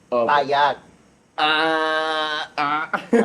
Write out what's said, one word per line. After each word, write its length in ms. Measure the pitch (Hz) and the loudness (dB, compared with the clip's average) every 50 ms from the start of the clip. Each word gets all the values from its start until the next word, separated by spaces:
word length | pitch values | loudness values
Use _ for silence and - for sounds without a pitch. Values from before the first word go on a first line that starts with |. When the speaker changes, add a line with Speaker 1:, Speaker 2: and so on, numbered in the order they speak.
| _ _ | _ _
Speaker 1:
Opo. 160 | 120 120 117 | 0 0 2
Speaker 2:
Payag. 560 | 131 147 147 143 135 143 139 147 139 131 - - - _ _ _ _ _ _ _ _ _ | 2 2 2 2 2 2 2 2 2 0 -4 -10 -20 _ _ _ _ _ _ _ _ _
Speaker 1:
Ah, 1120 | - 151 156 156 156 160 160 160 160 156 160 156 156 160 160 156 156 156 156 151 156 156 - - | -2 0 0 2 2 2 0 0 0 0 0 0 -2 -2 -2 -2 -2 -2 -4 -4 -6 -8 -8 -4
ah. 300 | - 147 143 151 151 160 - - 202 - - - 233 220 | -4 -2 0 0 -2 -2 -4 -6 -6 -2 2 2 4 8